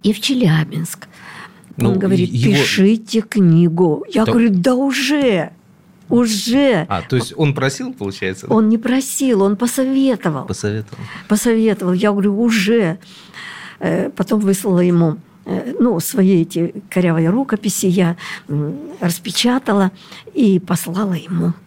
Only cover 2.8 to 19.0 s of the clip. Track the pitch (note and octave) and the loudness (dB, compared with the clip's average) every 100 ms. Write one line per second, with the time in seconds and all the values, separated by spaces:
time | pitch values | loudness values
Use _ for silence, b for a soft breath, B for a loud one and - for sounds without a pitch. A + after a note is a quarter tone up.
2.8 | F#3+ A3 - A3 G#3+ G#3+ F3+ E3 F3 E3 | 4 2 0 -4 -2 2 4 6 4 4
3.8 | F3+ D3 - B3+ A3+ A#3 A#3 F#3+ F3+ B3+ | 2 0 -2 0 2 4 4 2 2 2
4.8 | C#4 C4 C4 D4 C4+ F#3+ D3+ - _ _ | 0 -2 -2 0 2 0 -2 -10 _ _
5.8 | _ _ - A#3+ A#3+ G#3 G#3 C4 C#4 G3+ | _ _ 0 2 2 -2 0 2 4 2
6.8 | D3 F#2+ - B2+ - - D3 B2+ C3+ C3+ | 0 -4 -2 -2 -2 0 0 0 -2 -4
7.8 | C3 B3+ G2 G2 F#2+ F#2 - A3 G#3+ A3+ | -10 -8 -10 -6 -6 -6 0 2 4 2
8.8 | A#3 C4 C4+ - C4+ G#3+ G3 G3+ A#3+ C4+ | 0 -2 -2 -2 0 2 2 0 -2 -2
9.8 | C4 C4+ C4+ B3 F3+ C#3+ - G2 G#2 G#2+ | 0 2 2 0 -2 -4 -6 -6 -4 -4
10.8 | G#2+ B A2+ B - G#3 A#3+ A3+ A3 G#3 | -8 B -16 B -2 0 2 2 2 0
11.8 | F3+ F3+ G#3+ G3+ G3+ G3+ A#3 A3+ F#3+ A#3 | 0 2 2 2 0 0 0 0 2 2
12.8 | F3+ E3 B B B B B B B B | 2 -4 B B B B B B B B
13.8 | - - D4 - - G#3+ G3 G3 G#3+ F3+ | -4 -2 -4 -4 -2 0 0 0 2 2
14.8 | F3+ F3 E3 - - - - F#3+ A#3+ F4+ | 4 4 2 0 -10 -20 -8 -6 -6 0
15.8 | B3 E3+ - B3+ F#3+ F#3 E3 E3+ E3+ - | 0 0 -4 0 2 2 0 -2 -4 -6
16.8 | - F#3 F3+ D#3+ D#3+ G#3+ C4+ G#3+ G#3+ - | -6 -2 0 2 2 0 -2 -4 -4 -2
17.8 | F#3 F3+ F3 E3+ B B - D3 D3 C#4 | 0 2 0 -2 B B -6 -4 -4 -8
18.8 | E4 F#4 | -12 -6